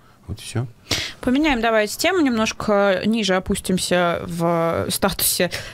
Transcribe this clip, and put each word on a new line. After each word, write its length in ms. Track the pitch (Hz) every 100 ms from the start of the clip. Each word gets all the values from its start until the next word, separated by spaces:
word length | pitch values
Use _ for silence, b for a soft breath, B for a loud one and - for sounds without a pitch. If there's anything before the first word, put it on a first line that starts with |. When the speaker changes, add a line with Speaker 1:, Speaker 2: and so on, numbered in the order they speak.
| b b -
Speaker 1:
Вот 120 | 110
и 40 |
все. 240 | - 113 127 - B B B B
Speaker 2:
Поменяем 400 | - 262 311 247
давайте 360 | 233 226 208 -
тему, 220 | 320 381
немножко 800 | 277 226 220 - - 202 202 185
ниже 300 | 208 226 196
опустимся 880 | 185 185 196 - 185 - 180 175 165 -
в 600 | 170 170 170 165 165 98
статусе. 600 | - 196 - - - 175 B B